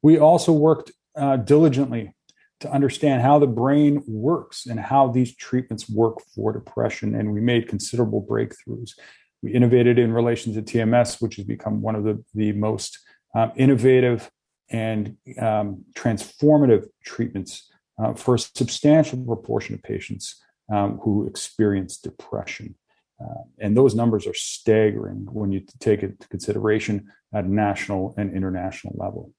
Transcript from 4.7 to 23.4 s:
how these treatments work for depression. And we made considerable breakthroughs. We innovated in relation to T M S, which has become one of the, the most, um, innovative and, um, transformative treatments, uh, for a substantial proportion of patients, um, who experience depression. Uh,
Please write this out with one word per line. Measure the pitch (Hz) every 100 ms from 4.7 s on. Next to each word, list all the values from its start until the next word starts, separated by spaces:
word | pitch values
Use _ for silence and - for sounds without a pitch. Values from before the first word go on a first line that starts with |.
| 113
how | 104 135 135
these | 123 123 -
treatments | - 127 127 107 - 107
work | 113 113 _
for | - 107
depression. | 107 - - 113 - 107
And | 110 107
we | 104 117
made | 120 117
considerable | 104 - 120 113 107
breakthroughs. | 98 113 113 - - - 117 - - _ _ _
We | -
innovated | 120 123 123 120 120
in | 117
relation | 113 120 117 117
to | 110
T | 107 117
M | 113
S, | 120 120 -
which | 113 -
has |
become | 101 113 110 107
one | 107 110
of |
the, | 104 110 -
the | 107 107
most, | 104 107 104 - - _ _ _
um, | 117 113 120
innovative | 135 127 127 127 123 117 - _ _ _ _
and, | 113 113 107 104 - - 127
um, | 117 107 104 92 -
transformative | - 123 104 - _ 147 151 139 107 95 _
treatments, | - - 117 98 95 - _ _ _ -
uh, | 110
for | 117 - 120
a | - -
substantial | 120 - 147 156 151 127 127
proportion | 113 - 113 -
of | 104
patients, | - 104 - - - - _ _ _
um, | 104 101 -
who | - 104 -
experience | - - - 107 98 92 -
depression. | - _ - - - - - - _ _ _ _
Uh, | 117 -